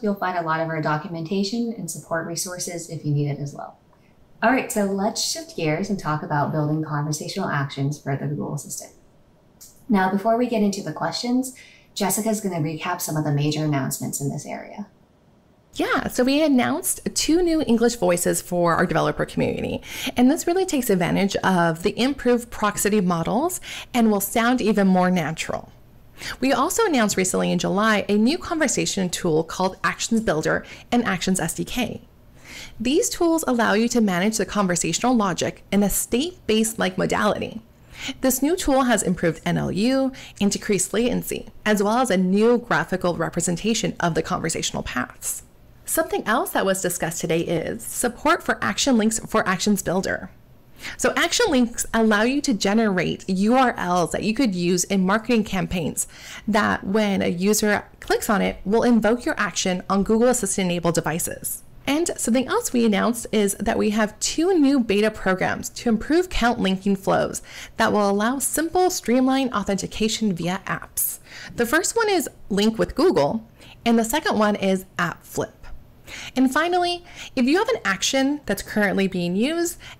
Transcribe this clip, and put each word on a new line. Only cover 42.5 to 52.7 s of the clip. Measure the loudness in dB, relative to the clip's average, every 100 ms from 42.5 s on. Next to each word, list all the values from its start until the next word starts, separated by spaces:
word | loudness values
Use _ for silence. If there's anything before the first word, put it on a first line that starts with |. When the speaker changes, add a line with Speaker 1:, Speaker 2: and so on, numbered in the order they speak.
| 4
Speaker 2:
graphical | 2 -2 -2 -2 -2 -2
representation | -2 -2 -2 -2 -2 -2 -2 -2
of | -2
the | -2
conversational | -2 -4 -4 -4 -4 -6
paths. | -6 -6 -8 -8 -10 -10 -12 -20 -20 -16
Something | -4 -2 0 -2 0
else | 0 0
that | 0 0
was | 0
discussed | -2 -2 -4 -4
today | -2 0
is | 0 -2 -2 -8
support | -8 -4 -4 0 0 2
for | 0 -2
action | -2 -2 2 4
links | 2 0
for | -2 -2 0
Actions | 0 2 0
Builder. | 0 -2 -2 -4 -8 -18 -20 -20 -20 -16 -14 -4
So | -2 0
action | 0 2 2
links | 4 2 -2 -2
allow | 2 4 4
you | 2 0
to | 0
generate | 0 2